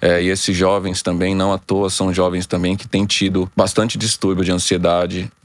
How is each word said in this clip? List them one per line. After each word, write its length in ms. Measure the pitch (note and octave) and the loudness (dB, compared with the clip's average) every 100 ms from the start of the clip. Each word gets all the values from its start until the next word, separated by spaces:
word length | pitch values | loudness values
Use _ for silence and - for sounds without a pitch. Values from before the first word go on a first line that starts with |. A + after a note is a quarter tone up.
É, 220 | F2 F2 | 2 2
e 60 | F2+ | 2
esses 280 | F#2 - F2+ | 0 -2 2
jovens 460 | F#2+ G2 F#2+ F#2 | 2 2 -2 -4
também, 320 | - F2 F#2 | -2 -2 0
não 180 | F#2+ F#2+ | 0 0
à 60 | F#2+ | 0
toa, 320 | - G2 G2 | -2 0 0
são 220 | - F#2+ | 0 0
jovens 340 | F2+ F2+ F2+ F2 | 2 0 0 -2
também 300 | F2+ F2+ G2 | -2 0 -2
que 120 | - | -2
têm 180 | G2 G2+ | -2 0
tido 440 | - F#2+ F#2+ F#2 - | 0 0 0 0 0
bastante 400 | G2 - A2 G#2+ | 0 2 0 -2
distúrbio 480 | A2 - F#2+ F#2 | -4 -2 0 0
de 80 | F2+ | 0
ansiedade, 800 | F2+ - F2+ E2+ F2 F2+ F#2 G#2 - | 0 0 0 2 2 0 -4 -8 -10